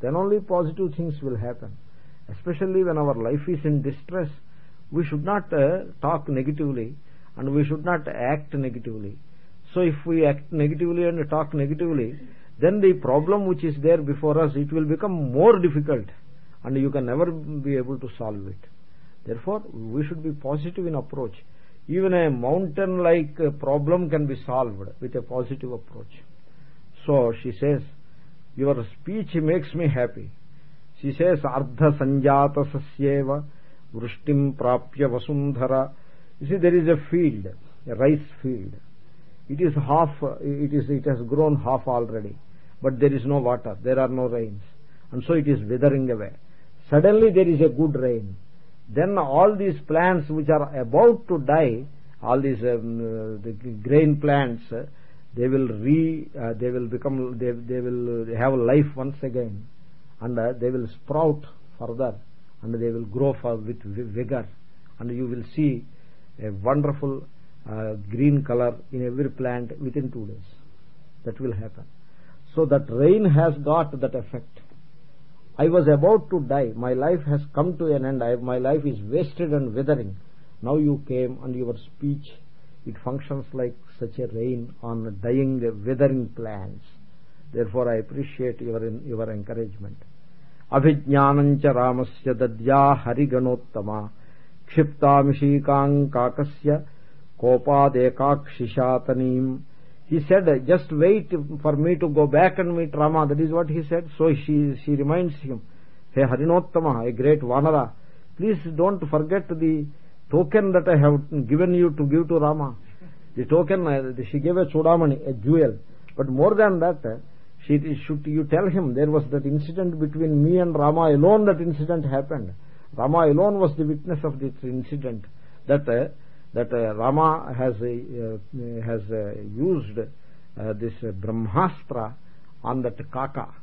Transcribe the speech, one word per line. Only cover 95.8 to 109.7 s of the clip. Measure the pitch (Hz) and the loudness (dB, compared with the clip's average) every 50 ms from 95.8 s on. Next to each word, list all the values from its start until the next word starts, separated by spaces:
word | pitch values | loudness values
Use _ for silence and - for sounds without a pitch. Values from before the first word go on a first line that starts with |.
| 139 143 143 143 143 139 143 123 123 123 - - 143 143 - - - 147 147 151 - - - - - - - - - - - - | 4 4 4 4 2 2 2 0 0 0 0 -2 -4 -4 -6 -2 0 0 0 0 -2 -6 -12 -14 -14 -14 -14 -14 -14 -14 -8 0
kopadekakshishatanim. | - 123 127 123 123 147 143 139 139 139 127 123 127 127 123 - 135 143 143 143 143 - - - 123 110 - 139 127 127 127 123 - - 131 127 127 127 127 127 131 131 131 143 - - - - - - - - - | 4 4 4 6 4 4 6 6 6 6 6 4 4 4 4 2 2 2 2 2 0 -6 -8 -6 -6 -2 0 0 2 2 2 0 0 0 0 0 0 0 0 0 0 -2 -2 -6 -8 -12 -14 -14 -14 -14 -14 -14 -4
He | - 160 165 147 | -2 -2 0 2
said, | - 180 202 185 165 143 127 127 | 4 4 4 6 4 4 4 4
"Just | 131 180 175 147 - | 4 2 2 2 0
wait | 156 147 156 185 208 214 156 - 180 160 147 143 156 147 | 2 4 6 6 6 4 2 -2 -4 -4 -4 -6 -8 -2
for | 147 151 147 | 0 2 2
me | 143 151 170 180 | 4 4 2 2
to | - 175 156 | 2 2 2
go | 147 156 147 | 4 4 4
back | 139 135 147 180 185 185 190 | 6 6 6 6 6 4 2
and | 180 170 170 | -2 0 0
meet | 170 165 147 143 | -2 -2 -2 0
Rama." | 147 151 156 160 160 151 | 2 2 4 4 4 2
That | 143 143 147 | 2 2 2
is | 160 156 | 2 2
what | 160 170 175 151 | 2 0 0 0
he | 151 170 156 147 | -2 -4 -2 -2
said. | 165 170 165 156 - | -2 -2 -2 -4 0
So | - 156 165 147 | 2 4 4 4
she, | 147 - - 151 147 147 143 135 113 - | 2 0 2 2 2 4 2 0 -2 -2
she | 151 147 | 0 0
reminds | 139 139 143 156 180 180 170 143 - | 2 2 2 2 2 0 0 -4 -6
him, | - 135 127 110 - - - - - - - - - - - | -8 -8 -8 -8 -10 -12 -14 -14 -14 -14 -14 -14 -14 -2 2
"Hey | 127 139 | 4 4
Harinottama, | 120 127 127 147 165 170 180 180 - - 170 160 151 127 117 113 | 4 4 2 4 4 4 4 4 2 0 2 2 2 2 0 0
a | 123 117 | -2 -2
great | 107 127 147 151 147 139 | 2 4 4 4 4 4
Vanara, | 120 123 135 143 156 156 147 123 107 - - - - - - - - - | 2 2 4 4 4 4 4 2 0 -4 -10 -14 -14 -14 -14 -14 -12 -6
please | - 175 220 208 151 151 165 160 | -2 0 0 0 0 -2 -4 0
don't | 151 175 196 202 180 170 143 | 2 2 2 2 0 -2 0
forget | 156 151 156 156 185 196 - - | 0 0 2 2 0 -2 0 -2
the | 170 160 160 160 | -2 0 2 2